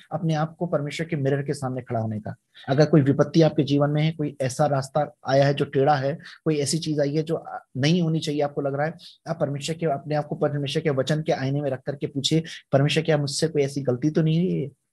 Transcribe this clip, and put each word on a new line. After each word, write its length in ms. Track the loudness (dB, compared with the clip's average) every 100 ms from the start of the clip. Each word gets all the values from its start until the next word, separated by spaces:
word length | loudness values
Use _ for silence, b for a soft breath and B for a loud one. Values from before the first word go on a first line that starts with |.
| B
अपने 220 | -4 0
आप 220 | 0 -2 -4
को 100 | -2
परमेश्वर 420 | -2 -2 -6 -4
के 80 | -2
मिरर 260 | 0 0
के 100 | -2
सामने 280 | -4 -4 -6
खड़ा 180 | -4 -4
होने 200 | -2 -6
का। 160 | -8 -14 _ B 0
अगर 160 | 4 6
कोई 160 | 6
विपत्ति 400 | 4 2 2 4
आपके 220 | 4 2
जीवन 260 | 0 2 2
में 140 | 2
है, 80 | 0
कोई 260 | -2 -6 -4
ऐसा 240 | -4 0 0
रास्ता 500 | 0 -2 -4 -4 -6 0
आया 180 | 4 4
है 80 |
जो 120 | 2 0
टेढ़ा 300 | 2 4 2
है, 240 | 0 -6 B B -2
कोई 120 | 0
ऐसी 200 | 0 -2
चीज 220 | -2 -2
आई 160 | 0 -2
है 80 |
जो 220 | -2 -4 -6 -14 -12 -2
नहीं 240 | 2 4
होनी 180 | 2 0
चाहिए, 220 | -2 -2
आपको 200 | -2 -2
लग 140 | -4 -2
रहा 100 | -4
है, 80 | -6 B -16 -10
आप 120 | -4
परमेश्वर 360 | -2 -4 -6 -4
के, 100 | -2
अपने 300 | -2 -2 -4
आप 100 | -2
को 100 | -2
परमेश्वर 480 | -2 -2 -2 -2
के 60 | 0
वचन 320 | 0 0 -2
के 100 | 0
आईने 300 | -2 0 -2
में 80 | -2
रख 120 | -4
करके 260 | -6 -8 -6
पूछिए, 360 | -4 0 0 0 B 0
"परमेश्वर, 320 | 2 4 2
क्या 140 | 2 0
मुझसे 300 | 0 -2 -2
कोई 140 | 0
ऐसी 200 | 0 0
गलती 280 | -2 0 0
तो 120 | 2
नहीं 160 | 2 2
हुई 220 | 0 -2
है? 60 | -4 -10 _